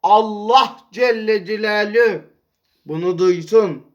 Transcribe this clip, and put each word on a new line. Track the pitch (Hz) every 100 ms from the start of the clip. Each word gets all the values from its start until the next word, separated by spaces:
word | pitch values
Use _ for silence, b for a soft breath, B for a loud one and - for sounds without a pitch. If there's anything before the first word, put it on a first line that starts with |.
| 180
Allah | 214 220 208 214 254 - - _
Celle | - 247 226 214 214 175
Celaluhu | 214 214 208 208 220 233 185 - _ _ _ _ _ -
bunu | 156 180 175
duysun. | 185 180 156 220 202 135 _